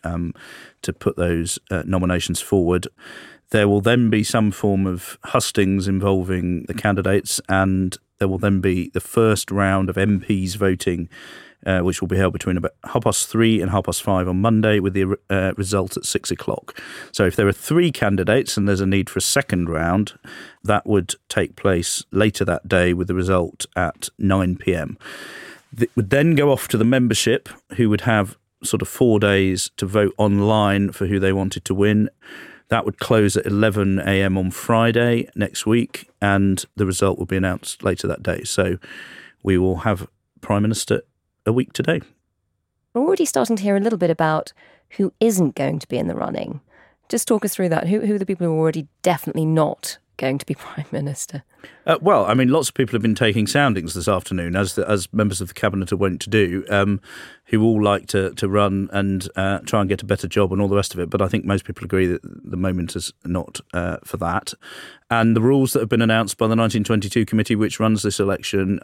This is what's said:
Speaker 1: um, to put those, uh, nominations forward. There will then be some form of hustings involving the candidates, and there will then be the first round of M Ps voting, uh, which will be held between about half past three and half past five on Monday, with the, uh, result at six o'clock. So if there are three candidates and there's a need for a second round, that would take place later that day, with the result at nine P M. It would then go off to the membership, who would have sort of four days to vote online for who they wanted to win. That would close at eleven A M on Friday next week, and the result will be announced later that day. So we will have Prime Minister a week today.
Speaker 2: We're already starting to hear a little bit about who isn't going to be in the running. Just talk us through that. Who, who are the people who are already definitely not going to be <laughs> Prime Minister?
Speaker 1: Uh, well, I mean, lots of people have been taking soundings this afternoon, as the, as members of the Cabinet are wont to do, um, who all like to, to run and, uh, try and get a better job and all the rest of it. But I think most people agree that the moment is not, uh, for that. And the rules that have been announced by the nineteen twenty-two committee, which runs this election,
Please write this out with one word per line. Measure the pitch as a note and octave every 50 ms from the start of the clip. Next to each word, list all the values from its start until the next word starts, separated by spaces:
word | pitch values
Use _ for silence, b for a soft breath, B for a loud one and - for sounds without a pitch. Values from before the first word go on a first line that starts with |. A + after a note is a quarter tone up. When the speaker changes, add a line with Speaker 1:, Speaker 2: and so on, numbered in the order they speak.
| -
Speaker 1:
um, | E2 E2+ E2+ E2+ E2+ - B B B B B B B B B
to | - -
put | F2+ - - - -
those, | - F2 F2 F2 E2+ E2+ F2 - - _ -
uh, | G2 F2 -
nominations | - F#2+ F#2 F#2 F2+ F2+ F2 - - F2 -
forward. | - - - G2 F2 E2+ F2+ F2+ - - _ B B B B B B B B B B _
There | - A2 G#2 G2+
will | G2+ G#2
then | G2+ A2+ A#2+ B2+ A#2+ A2+
be | G#2+ G#2+ G#2+
some | - - A#2+ G#2+ G#2
form | F#2+ - - G#2 G2 F#2+ G2
of | F#2+ F2+ F2 - - - - -
hustings | - - B2+ - - - - G2+ F#2+ F#2+ G2 F#2 G2+
involving | F#2+ F#2+ G2 G2+ G2 F#2+ F2+ F#2 F#2+ F2+ F2 F2+ F2+ E2 - -
the | F2+
candidates, | - - G#2 G#2 G2+ F2+ G2 G2 G2+ - - - - - -
and | F#2+ F#2+ F#2+ F#2+ F#2+ F#2+ F#2+ F2+ - - _ _ _ -
there | G2+ F#2+
will | F#2+ F2+
then | F#2+ G2+ G2+ F#2+
be | F2+ G2 F#2 F#2 F2 -
the | - F#2
first | - - - A#2+ A2+ A2 G#2+ G2+ - -
round | F#2+ G2+ G2+ F#2+ G2 F#2+ F#2+ F#2
of | F2+ G2+
M | G2 G#2 G2+ F#2
Ps | - - G#2+ F#2+ F#2 F2+ F2+
voting, | G2+ G2+ F#2+ F#2 F2+ - F#2+ F2 E2 E2+ - B B B B B B B B B B -
uh, | - F#2+ F#2
which | F2 F#2 F#2 -
will | G2 F2
be | F#2 F#2
held | G2 F2+ -
between | - - F#2+ F#2 F2+
about | E2 - - _ -
half | - - B2+ A#2
past | A#2+ - - - -
three | - A2+ A2+ A2+ A2 G2+
and | E2+ F#2
half | F2+ G2 F#2
past | - E2+ - -
five | - G2 F#2 F2+ F#2
on | F2+ F#2
Monday, | G2+ A#2 A2+ G#2+ G#2+ A2 G#2 G#2
with | F#2 G2 F#2
the, | G2 F#2+ F#2 G2+ - _ -
uh, | G2 G2 F#2 F#2+ - -
result | G2+ F#2 G#2 G2 F#2 F#2+ - -
at | -
six | - - - - -
o'clock. | F2+ - - - - - - - - B B B B B B B
So | B - G#2
if | F2+ -
there | - G#2+ G2
are | G2 - - -
three | D#3 E3+ F3 E3
candidates | - - A#2+ G#2 G2+ F#2+ F#2 G2 G#2+ C3+ - - -
and | G#2+ G2+ G2+
there's | G2 F#2
a | G2
need | F#2+ G2 G2 F2+ -
for | - F#2+
a | -
second | - - C#3 C#3 - - F2+ F2 E2
round, | E2 D#2 E2 E2+ F2+ G2+ G#2 - - - B B B B B B B B -
that | G2+ G#2 G2+ -
would | - G#2+ G2 F2+ - - - _ -
take | - A2 F2+ - -
place | - - G2 F#2 F2 F2 - - - - -
later | - G2 G#2 A2 - - G2
that | F2+ E2+ - - F2+
day, | F#2+ F#2 F2+ F2+ F2
with | F2+ F#2 F2+
the | F2+
result | F#2 F2+ F#2 F#2+ F2+ F2 E2 - - - - -
at | F#2 F2+ D#2+ - - - - _ -
nine | G#2 F#2+ F#2+ G2 F#2+ F#2 F2+
P | F2 - - F2+
M. | E2+ D2+ - - - B B B B B B B B B B B B B B - A2+
It | A#2 - -
would | A#2+ G#2+ F#2+
then | C3+ C#3 D3+ E3+ E3
go | C#3+ C#3+ C#3+
off | C3+ - - -
to | - A2
the | A2
membership, | A#2 C3 C3 B2+ A#2+ A2+ - - A2+ A#2 - - - - - _ - - -
who | A#2+ G#2+
would | G#2 G2+
have | - A#2 A2+ G#2+ G2 G2+ - _ _ _ _ _ -
sort | - - G2+
of | F#2 -
four | - - C3 B2 A2 G#2
days | G#2 G2+ G2+ G2 F#2+ F#2+ F#2 F2+ - - _ -
to | G2+
vote | F#2 G2 A2 G#2 F#2+ - -
online | G#2 G#2 G2+ G2+ G2+ G#2+ A2 G#2+ G#2 G2+ G2 G2+ G2+ F#2+
for | - - G2 F#2
who | G2+ G2
they | F#2+ F#2+ F#2+
wanted | G2 F#2+ F#2+ - - -
to | - F#2+
win. | F#2+ G2+ G#2 G#2 G#2+ G#2 - _ _ B B B B B B B B B B
That | A2 A2+ -
would | G#2+ G2 -
close | - - A#2 A2 G#2 G2+ -
at | G#2 -
eleven | - G2+ G2+ G#2+ A2 G2 G#2 G2 G2 F#2+ F#2+
A | D2+ G2 G2 F#2+ G2
M | G2 F#2 F#2+
on | F#2 F#2
Friday | - - - - A#2 A2+ A#2 A#2 A2 A#2 A#2+ A#2+ A#2+ A#2 - - -
next | - G#2 - - - -
week, | G#2+ A2 A#2+ A#2 - - - - _ _ -
and | G2+ G2+ G2 G2 G2 G2 F#2+ F#2 - - -
the | - G2+
result | F#2 F#2 - G2 G2 - -
will | F2+
be | F2+ F#2+ F#2+
announced | F#2 F#2 F2+ - - - - - -
later | G#2 F#2 - - F#2
that | E2+ - G2+
day. | - F2 - -
So | - - - F#2 F2+ F#2 F#2+ B B B B B B B B B B B B -
we | G2 F#2+ F2+
will | F2+ F#2 F2+ F2
have | - A2 G2+ F2 - - _ _ _ _ _ _
Prime | - - G#2+ G2+
Minister | G#2 G#2+ A2 - - - A#2 - - _ _ _ _ _ _ _ -
a | G#2+ A2+
week | B2+ B2 - -
today. | - B2 D#3 E3 E3+ - - _ _ _ _ _ _ _ _ _ _ _ _ _ _ _ _ -
Speaker 2:
We're | A#3+
already | C4+ E4 G4 F#4 E4+
starting | - - C4+ B3 A3+ A#3
to | G3+ F#3+
hear | G3+ G3+ G3+
a |
little | G3+ A3+ A3 F3
bit | F3+ E3
about | E3 - E3 D#3 D#3 D#3 - - - b b b b b b b - -
who | G3 F#3 - -
isn't | A3 A#3 G#3+ F#3 E3+ C#3 -
going | - C#3 C3+ - D3+
to | - -
be | - A#2+
in | - E2+
the | E2+
running. | - - - - - - - - C#3+ _ b b b b b b b b -
Just | - A3+ - -
talk | A#3 G#3 -
us | G3+ -
through | - F#3+ F3
that. | E3 - - E3+
Who, | G3 G#3+
who | - G3+ G#3
are | G3+
the | F#3+
people | F3+ G3 E3+ F3
who | E3 D#3+
are | D#3
already | D#3+ D#3+ D3+ D#3+ C#3+ - _ _
definitely | - F3+ F3 D3 - D#3 - - D#3+
not | D#3+ D#3+ D#3+ D#3 D#3 - - - - - - _ _ _ -
going | - C3+ C3+ C#3
to | -
be | - D3+
<laughs> | - -
Prime | - - - D3 -
Minister? | - - C#3+ C#3+ C3+ - - - - C#3+ - _ B B B B B B B
Speaker 1:
Uh, | - D#3+ -
well, | D#3 F#3+ G3+ C3 G2
I | F#2 G#2+
mean, | B2+ C3 B2
lots | C3+ D#3+ C#3 -
of | -
people | - C3+ - -
have | A2+
been | G2+ A2+ G#2+
taking | - B2+ A2 G2+ A2+ G#2+ G2+
soundings | - C#3+ C#3+ C3+ G#2 G2 D#2+ D#2+ D#2+
this | F#2 E2 -
afternoon, | G2+ F#2 - - G2 F2+ E2+ E2+ F2
as | F#2+ G2+ F2+ -
the, | - F#2 -
as | G#2+ G2 F2+ -
members | - G#2+ G#2+ G#2 G2 -
of | F#2+ F2
the | -
Cabinet | - - G#2 F#2+ F#2+ F#2+ -
are | G#2 F2
wont | G2 F#2+ F2+ -
to | - G#2
do, | G#2 G#2+ G2+ F2 F2 G2 - -
um, | G#2 G2+ G2+ G2+ G2+ F#2+ B B B B B B B B B
who | - - A2 G#2+
all | A#2 A2+ G#2+ G#2+
like | G2+ G2+ F#2+ - -
to, | - G2+ F#2+ F#2 -
to | - - G2
run | F#2+ G#2 G2+ G2 F#2+ G2 G2 - -
and, | G2+ G2 G2 F#2+ F#2 F#2 F#2+ -
uh, | - F#2+ F#2+ G2 - -
try | - - A2
and | G2+ F#2
get | G2 F#2
a | -
better | G2+ G2+ - - F#2+
job | - G#2 G2+ F2+ F#2+
and | F#2+
all | G#2 G2
the | G2
rest | G2+ F#2+ - -
of | F2+
it. | F2 E2
But | - G2
I | F#2+ F2+
think | - G#2 -
most | F#2 G2+ F#2 -
people | - E2+ - -
agree | F2+ - F#2 F#2
that | F2 F2+ - -
the | - - - - - -
moment | F2+ F#2+ F#2+ F#2 F2+ E2+ E2+ -
is | F#2 - - - _ -
not, | E2+ F2 F2+ - - - - - _ -
uh, | F2+ F2 F2 E2 - -
for | - - -
that. | F2+ E2+ F2 G#2+ - - - _ B B B B B B B B B B
And | A#2 A#2 A2+ A2+ A2+
the | A2
rules | A2 B2+ C#3 C#3 C3+ B2+ -
that | C3
have | A2 G#2
been | - A2+ A#2
announced | A2 A2 A2+ A2+ F#2+ - -
by | A#2 A2
the | A2+
nineteen | A2+ A2+ A2 A2 A#2 G#2
twenty-two | - A#2 G#2+ G2 G2 - A#2+ G#2+
committee, | - - A2 G#2+ - A#2
which | G#2 A2 G#2 - -
runs | A2 A2 A2 G#2 -
this | G#2 G2+ -
election, | G2+ G2+ G2+ - - - - G2 F#2+ F#2+ G2+ E2